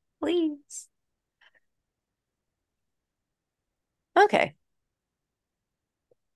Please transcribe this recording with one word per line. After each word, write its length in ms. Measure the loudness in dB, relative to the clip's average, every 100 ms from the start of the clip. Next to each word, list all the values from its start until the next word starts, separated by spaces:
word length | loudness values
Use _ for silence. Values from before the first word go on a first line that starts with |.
| _ -10
please. 680 | -4 -2 -4 -6 -18 -20 -20 _ _ _ _ _ -20 _ _ _ _ _ _ _ _ _ _ _ _ _ _ _ _ _ _ _ _ _ _ _ _ _ _ 2
Okay. 380 | 4 2 -2 -4 _ _ _ _ _ _ _ _ _ _ _ _ _ _ _ _ _